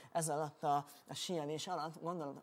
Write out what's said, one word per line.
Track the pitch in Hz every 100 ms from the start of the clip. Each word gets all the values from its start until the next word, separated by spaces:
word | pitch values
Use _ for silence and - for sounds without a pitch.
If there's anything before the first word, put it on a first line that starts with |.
| -
ez | 170 160
alatt | 147 151 -
a, | 156 143 - - -
a |
síelés | 147 - 175 147 156 190
alatt. | 175 156 165
Gondolom, | 160 180 143 135